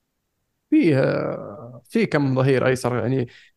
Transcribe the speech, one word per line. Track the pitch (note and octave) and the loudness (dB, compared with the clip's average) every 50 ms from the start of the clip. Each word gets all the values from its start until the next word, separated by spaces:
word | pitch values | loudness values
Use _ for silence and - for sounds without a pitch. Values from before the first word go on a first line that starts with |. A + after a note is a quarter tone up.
| _ _ _ _ _ _ _ _ _ _ _ _ _ - | _ _ _ _ _ _ _ _ _ _ _ _ _ 0
في، | D4+ D#4 C#4+ E3+ C#3 C3 | 2 2 4 4 4 2
آه، | D3 C#3+ C#3+ C#3+ C#3+ C#3+ - - - - - - A#2 A#2 B2+ - - | 2 0 0 -2 -4 -6 -8 -8 -12 -14 -16 -16 -18 -20 -20 -20 -10
في | _ - A3+ G#3+ | _ -2 0 0
كم | - - D3+ C#3+ C3+ C3 | 0 0 0 0 0 2
ظهير | C3 C3 C#3 C3+ B2 - | 2 2 4 2 2 2
أيسر | B2 C3 B2 - A#2+ B2 | 2 0 0 -2 -2 -2
يعني | A#2 G#2 A#2+ C3+ C3 B2 - - - - _ _ | -2 -2 -2 -2 -2 -2 -4 -10 -20 -20 _ _